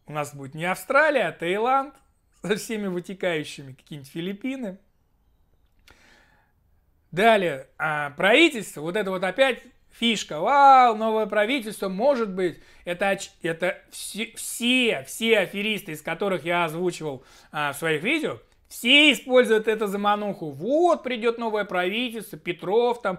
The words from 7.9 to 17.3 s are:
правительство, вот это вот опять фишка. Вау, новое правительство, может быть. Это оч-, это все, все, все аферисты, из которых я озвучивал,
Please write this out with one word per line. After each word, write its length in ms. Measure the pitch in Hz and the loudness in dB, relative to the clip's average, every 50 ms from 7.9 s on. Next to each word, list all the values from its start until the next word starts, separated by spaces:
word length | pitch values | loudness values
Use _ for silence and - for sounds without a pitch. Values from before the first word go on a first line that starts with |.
| 151 147 147 143 | -2 -2 -4 -6
правительство, 720 | 135 - 180 196 233 294 339 330 285 220 180 - - 147 151 | -2 2 4 6 6 6 6 4 4 0 -8 -10 -10 -10 -8
вот 140 | 170 180 | -4 -4
это 140 | 214 202 190 | -4 -2 -4
вот 140 | 190 185 190 | -4 -4 -4
опять 400 | 185 - 269 269 269 233 - - - _ _ _ _ | -2 2 2 2 2 0 -2 -8 -20 _ _ _ _
фишка. 500 | _ - 226 233 220 - - - 156 151 | _ -2 0 0 0 0 -4 -6 -6 -4
Вау, 560 | 180 226 285 285 277 277 269 262 247 240 220 | 0 2 4 8 8 10 10 10 8 6 4
новое 300 | 214 220 220 220 220 220 | 2 0 0 0 0 0
правительство, 640 | 202 208 214 208 220 277 277 208 220 185 - 208 190 | 0 2 2 2 2 0 -2 -4 -6 -8 -6 -6 -6
может 420 | 190 185 233 294 285 233 226 202 | -2 0 2 2 2 2 0 -4
быть. 300 | 185 190 185 170 139 - - _ - - - | -4 -2 -4 -4 -4 -6 -16 _ -20 -14 -10
Это 260 | 175 175 175 202 196 | -8 -6 -2 -2 -2
оч-, 200 | 196 190 - - _ _ - | -2 -2 -6 -12 _ _ -6
это 360 | 160 165 165 185 180 - - _ _ | -6 -4 -2 -2 -4 -4 -6 _ _
все, 420 | - - - - - 196 220 - - | -16 -14 -14 -12 -8 -8 -10 -10 -10
все, 680 | - - - - - 233 240 254 254 247 220 175 139 131 | -12 -12 -10 -8 -4 0 0 2 2 2 0 -2 -2 -6
все 320 | - - - 220 226 220 208 | -10 -8 -4 0 2 4 2
аферисты, 520 | 180 151 196 196 208 220 214 185 - 170 156 | 2 0 -4 -6 -6 -4 -6 -6 -8 -12 -14
из 100 | 151 - | -12 -8
которых 420 | 165 165 - 208 202 185 156 139 | -8 -6 -4 -4 -4 -4 -4 -4
я 200 | 170 175 175 170 | -2 -2 -2 -2
озвучивал, 600 | 160 156 170 185 175 170 - 156 151 135 127 - _ | -2 -4 -4 -4 -4 -6 -6 -8 -10 -10 -12 -14 _